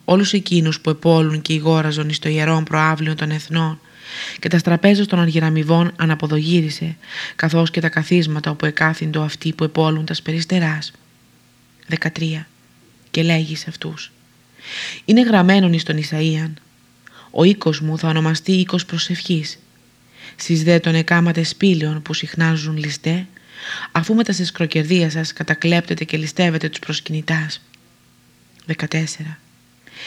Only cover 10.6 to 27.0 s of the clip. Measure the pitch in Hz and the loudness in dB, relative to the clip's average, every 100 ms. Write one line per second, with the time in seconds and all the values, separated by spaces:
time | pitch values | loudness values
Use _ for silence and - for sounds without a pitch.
10.6 | 165 151 147 - _ _ _ _ _ _ | 0 -2 -8 -14 _ _ _ _ _ _
11.6 | _ _ - 160 160 160 160 156 160 _ | _ _ -8 -4 -4 -4 -4 -6 -10 _
12.6 | _ _ _ _ _ - 165 165 156 156 | _ _ _ _ _ -2 2 2 0 -6
13.6 | - 160 160 156 - _ _ _ _ _ | -10 -12 -12 -12 -16 _ _ _ _ _
14.6 | - - - - - 226 240 214 180 196 | -16 -12 -12 -6 2 4 6 6 6 6
15.6 | 185 165 160 151 151 156 160 156 160 151 | 4 2 0 -4 -4 -2 0 0 -4 -8
16.6 | _ _ _ _ - - - - 185 202 | _ _ _ _ -20 -20 -6 4 4 4
17.6 | - 147 156 156 160 160 156 160 - 190 | 0 -2 -2 -2 -2 0 0 0 0 0
18.6 | 180 180 170 165 - 175 - 170 151 - | 2 -2 -4 -6 -4 -4 -2 -2 -4 -12
19.6 | _ _ _ _ _ - - - - 165 | _ _ _ _ _ -20 -20 -10 -2 2
20.6 | 160 170 165 160 160 175 170 165 160 - | 4 4 4 2 4 4 4 2 -2 2
21.6 | 202 175 151 156 151 156 160 - 165 160 | 2 4 0 -4 -6 -8 -6 0 0 0
22.6 | 151 156 151 143 - 170 185 - _ - | -2 -4 -6 -6 -2 -2 -4 -14 _ -18
23.6 | - - - 165 165 220 226 180 175 - | -12 -12 -6 -2 2 2 2 0 -4 -2
24.6 | 165 165 151 180 165 156 156 - 156 156 | -2 0 2 2 2 0 -6 -4 -4 0
25.6 | 170 170 170 170 160 156 156 - 175 160 | 2 2 0 -4 -4 -4 -4 0 0 0
26.6 | 156 - - 151 | -4 -6 -8 -8